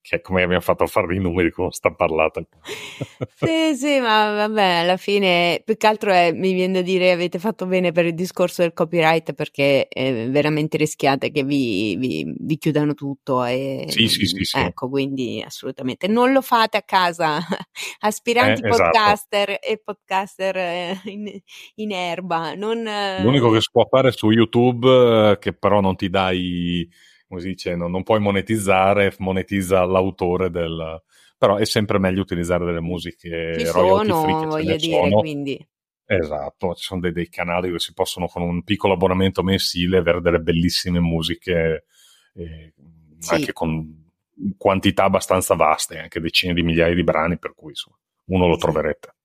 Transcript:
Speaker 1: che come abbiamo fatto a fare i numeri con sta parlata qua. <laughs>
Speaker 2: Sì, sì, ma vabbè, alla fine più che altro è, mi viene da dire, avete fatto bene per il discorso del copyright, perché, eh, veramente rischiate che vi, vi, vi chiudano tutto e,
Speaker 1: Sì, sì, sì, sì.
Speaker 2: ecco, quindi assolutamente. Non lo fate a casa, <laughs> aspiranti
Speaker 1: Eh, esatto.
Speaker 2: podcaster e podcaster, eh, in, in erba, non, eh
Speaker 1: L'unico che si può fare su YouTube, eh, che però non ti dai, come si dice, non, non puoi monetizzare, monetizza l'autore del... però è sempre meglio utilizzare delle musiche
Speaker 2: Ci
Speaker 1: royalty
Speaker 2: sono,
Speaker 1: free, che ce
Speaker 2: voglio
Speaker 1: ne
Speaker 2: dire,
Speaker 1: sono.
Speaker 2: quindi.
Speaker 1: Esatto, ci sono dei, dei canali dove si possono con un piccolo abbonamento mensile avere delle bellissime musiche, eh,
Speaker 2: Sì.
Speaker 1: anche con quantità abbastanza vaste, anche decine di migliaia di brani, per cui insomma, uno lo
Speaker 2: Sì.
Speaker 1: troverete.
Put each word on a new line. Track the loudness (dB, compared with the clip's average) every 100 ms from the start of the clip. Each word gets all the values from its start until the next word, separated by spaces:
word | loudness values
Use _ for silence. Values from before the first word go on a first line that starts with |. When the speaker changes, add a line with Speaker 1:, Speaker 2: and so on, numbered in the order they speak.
Speaker 1:
che | -6 -6
come | -2 0
abbiamo | 2 0
fatto | 0 0
a | 0
fare | 0 0 -2
i |
numeri | 0 2 0
con | 0 -6
sta | -2 -2
parlata | 0 0 2 0 -2
qua. | -12 _
<laughs> | -14 -14 -14 -14 -14 _ -14 _
Speaker 2:
Sì, | -2 0 0 0
sì, | 0 0
ma | 2 2 2
vabbè, | 0 -2 2 2 2
alla | 2 0
fine | 0 2 4 4 2 0
più | -2 2
che | 2
altro | 2 2
è, | 4 4
mi | 2 0
viene | 0 0 0
da |
dire, | 0 2 4
avete | 2 -2 -4
fatto | -6 -4 -2
bene | 0 2
per | 0 0
il | -2
discorso | -6 -2 -2 0
del | -2
copyright, | 0 -2 2 2 2 -2
perché, | -8 -8 0 2 4 0
eh, | -2 -2 -2 0
veramente | 0 2 0 -2 -2
rischiate | -2 0 0 0 -2
che | -2
vi, | -2 0 0 0 -2 -2
vi, | -2 -4 -6 -8
vi | -6 -2
chiudano | 0 0 -2
tutto | -4 -8 -10 -4 -2
e, | 0 -4 -4 -8 -6
Speaker 1:
Sì, | 0 0
sì, | 0 -2
sì, | -2
sì. | -4 -2 -2
Speaker 2:
ecco, | -4 -4
quindi | -2 -2 -4 -6 -6 -10
assolutamente. | -12 -12 -8 -8 -6 -2
Non | 2 2
lo | 2
fate | 2 0 2 -2
a |
casa, | 0 2 2 0 -2 -2
<laughs> | -4 -8 -8 -12 -14 -4
aspiranti | -4 -2 0 4 4 2
Speaker 1:
Eh, | 2
esatto. | 4 4 6 4 2
Speaker 2:
podcaster | 0 -2 -2 -4
e | -4 -6
podcaster, | -6 -14 _ -4 -4 -4 -4 -2
eh, | -4 -4 -6 -8
in, | -10 -12 -12 -14 _ -20 -20 -10
in | -6
erba, | -4 -4 -6 -4 -4 -4 -6
non, | -4 -4 -4
eh | -4 -4 0
Speaker 1:
L'unico | 2 4 4
che | 2
si | 2
può | 2 4
fare | 4 2
su | 2 2
YouTube, | 4 4 4 2 4 6 6 6 6 4
eh, | 4
che | -2
però | -2 2 4
non | 2 0
ti | -2
dai, | 0 0 0 -2 -4 -2 -2 -4 _ _ _ _
come | -12
si | -10
dice, | -8 -6 -6
non, | -4
non | -6
puoi | 0 2
monetizzare, | 2 0 0 -2 2 4 4 4 2 -2
monetizza | -4 -4 -2 -4 2 2 4
l'autore | 2 0 -2 -2 0 -2
del... | -4 -6 -6 -10 -12 _ _ _ _
però | 2 2
è | 2
sempre | 0 2 2
meglio | 2 0
utilizzare | -2 -4 0 0 0
delle | -4
musiche | -4 -6 -8 -14 -10 -8 -6 -4
Speaker 2:
Ci | -2
Speaker 1:
royalty | 2 4 4 2
Speaker 2:
sono, |
Speaker 1:
free, | 0 0 -2
che | -2
ce | -4
Speaker 2:
voglio | -2 -2
Speaker 1:
ne |
Speaker 2:
dire, | 0 0 2 2
Speaker 1:
sono. |
Speaker 2:
quindi. | 0 -6 -6 -8 -12 _ _ _ _
Speaker 1:
Esatto, | -2 -2 -6 -8 _ -6 -6
ci |
sono | -8 -6
dei, | -4
dei | -4 -8
canali | -6 -4 -2 -4
dove | -6
si | -8
possono | -6 -6 -4 -8
con | -4
un | -4 -4
piccolo | -4 -2 0
abbonamento | 2 2 2 0 0
mensile | -2 0 -2 -2 2 2
avere | 2 0
delle | 0 0
bellissime | 0 0 0 -2 -2 0
musiche, | 0 -2 -4 -8 -4 -2 -2 -4 _ _ _ _ _
eh, | -16 -14 -16 -20 _ -20 _ _ _
Speaker 2:
Sì. | -2 -2
Speaker 1:
anche | -2
con | -4 -4 -4 -6 -16 _ _ _ -8 -8 0
quantità | 0 2 2 2 2
abbastanza | 2 2 0 2 2
vaste, | 4 2 -4 -10
anche | -10 -8
decine | -4 -2 -2
di | 0
migliaia | 0 2 2
di | 2
brani, | 2 0 0 -4
per | -8 _
cui | -18
insomma, | -16 -18 _ _ _ -4
uno | 2 4
lo | 4
Speaker 2:
Sì. |
Speaker 1:
troverete. | 2 0 -2 -6 -12 _